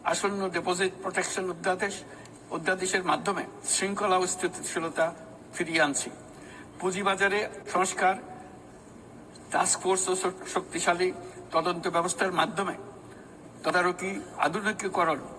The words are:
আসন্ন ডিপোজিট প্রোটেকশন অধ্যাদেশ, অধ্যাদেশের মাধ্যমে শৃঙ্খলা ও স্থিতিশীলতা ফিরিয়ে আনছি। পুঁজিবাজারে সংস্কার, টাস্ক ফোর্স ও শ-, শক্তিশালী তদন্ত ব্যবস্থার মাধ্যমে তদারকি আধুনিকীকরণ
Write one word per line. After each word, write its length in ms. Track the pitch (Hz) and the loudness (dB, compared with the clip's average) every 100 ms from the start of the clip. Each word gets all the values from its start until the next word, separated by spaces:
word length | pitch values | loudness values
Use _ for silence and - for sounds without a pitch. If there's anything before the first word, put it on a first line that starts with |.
আসন্ন 440 | - - 202 202 190 | 2 2 2 0 0
ডিপোজিট 440 | 175 180 180 190 - | 0 2 2 2 0
প্রোটেকশন 480 | 185 175 185 - 185 | -2 0 0 -2 -2
অধ্যাদেশ, 440 | 170 185 180 202 - - - - - - | 0 0 2 0 -2 -12 -16 -16 -18 -8
অধ্যাদেশের 540 | 165 165 185 185 196 | -2 0 2 2 2
মাধ্যমে 400 | 180 156 180 180 - - | 2 2 2 -2 -4 -8
শৃঙ্খলা 520 | - - 190 196 202 185 | 0 0 2 0 4 4
ও 100 | 180 | 4
স্থিতিশীলতা 880 | - 175 - - 175 165 151 165 - - - - | 0 -2 -2 -4 -2 -2 2 2 0 -14 -16 -14
ফিরিয়ে 280 | - 170 160 | -6 0 4
আনছি। 280 | 147 139 - - - - - - - - | 4 2 -4 -8 -16 -16 -16 -16 -16 -2
পুঁজিবাজারে 680 | 185 185 196 196 196 202 214 - - | -2 2 0 4 4 2 0 -6 -2
সংস্কার, 420 | - - - 185 - - - - - - - - - - - - - - | 2 2 4 4 4 -4 -14 -16 -18 -18 -20 -20 -20 -18 -18 -18 -18 -2
টাস্ক 300 | - 185 - | 2 2 2
ফোর্স 280 | 185 190 - | 2 2 2
ও 80 | 185 | 2
শ-, 140 | 185 - - | 0 -2 -2
শক্তিশালী 580 | 185 180 165 170 175 185 - - - - | -2 -2 0 2 4 2 0 -12 -14 0
তদন্ত 360 | 165 165 175 180 | 2 2 0 2
ব্যবস্থার 440 | 170 170 - 190 | 2 2 2 2
মাধ্যমে 420 | 175 160 180 190 - - - - - - - - - | 2 0 0 -2 -4 -10 -14 -16 -18 -18 -18 -18 -4
তদারকি 560 | 156 175 180 180 185 196 - - | 2 4 4 2 -4 -4 -8 0
আধুনিকীকরণ 800 | 156 185 208 208 202 - 165 143 - | 0 2 -2 -2 -2 2 2 2 -4